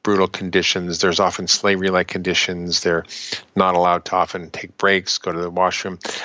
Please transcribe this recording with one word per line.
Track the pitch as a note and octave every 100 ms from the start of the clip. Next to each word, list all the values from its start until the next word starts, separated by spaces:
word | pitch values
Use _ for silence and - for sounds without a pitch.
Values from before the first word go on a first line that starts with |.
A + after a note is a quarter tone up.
brutal | - G2+ F#2+
conditions. | - F#2+ F2+ E2+ F#2+ F2 E2+
There's | F#2+ E2+
often | F#2 - F2+
slavery-like | - G#2 F#2+ F#2+ F#2 F2
conditions. | F#2 F2+ E2+ - F2+ F2 E2
They're | F2+ E2 - - - - - -
not | F#2
allowed | F2 F2 F2
to | - F#2
often | E2+ D#2 C#2
take | - - -
breaks, | G2 F#2+ F2+ -
go | -
to | E2
the | F2
washroom. | F2+ F#2 - G2 F2+ - -